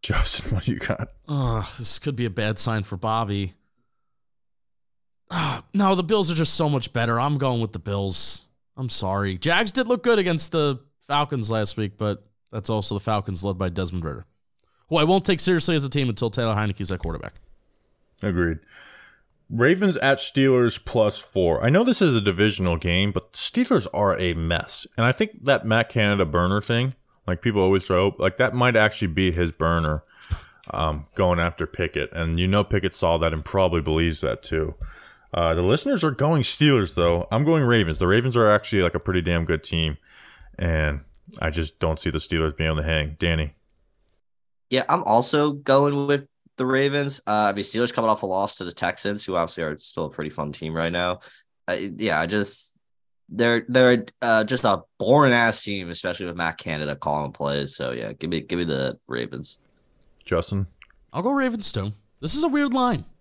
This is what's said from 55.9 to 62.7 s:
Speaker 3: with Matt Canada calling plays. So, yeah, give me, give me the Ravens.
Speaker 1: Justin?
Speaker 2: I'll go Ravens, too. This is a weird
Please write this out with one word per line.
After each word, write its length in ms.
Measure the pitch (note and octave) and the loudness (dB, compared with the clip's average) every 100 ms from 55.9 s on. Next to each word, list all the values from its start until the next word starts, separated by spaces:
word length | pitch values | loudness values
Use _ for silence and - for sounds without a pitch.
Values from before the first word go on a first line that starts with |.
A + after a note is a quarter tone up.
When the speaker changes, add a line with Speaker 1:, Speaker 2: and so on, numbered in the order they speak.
| E2+ F#2 F2 F2+ | -8 -6 -6 -8
Speaker 3:
with 100 | E2+ | -4
Matt 220 | E2 D#2+ | -4 -4
Canada 380 | - D#2 D2 C#2+ | -6 -6 -4 -6
calling 360 | - D2 D2 | -4 -4 -6
plays. 440 | - C#2+ C#2+ C#2 - | -6 -4 -2 -4 -6
So, 160 | B1+ | -6
yeah, 200 | B1 A1 | -6 -10
give 160 | A1+ D#2+ | -10 -6
me, 120 | E2 | -6
give 180 | - F2 | -4 -4
me 60 | |
the 340 | F2 C#2 C2 B1+ _ | -2 -2 -4 -6 _
Ravens. 520 | B1 A#1 B1 - - _ _ _ _ _ _ | -8 -8 -10 -14 -20 _ _ _ _ _ _
Speaker 1:
Justin? 420 | - E2+ - G2 F#2+ _ - _ _ | -4 -2 -2 -4 -6 _ -20 _ _
Speaker 2:
I'll 100 | - | -4
go 80 | G3 | -2
Ravens, 420 | C#4 C4 A#3 G3+ | 0 0 -2 -4
too. 200 | - G2+ G#2 _ _ | -4 -6 -10 _ _
This 140 | D3 | -4
is 80 | C#4+ | -2
a 60 | D#4+ | 0
weird 260 | C#4+ C#4+ | 0 0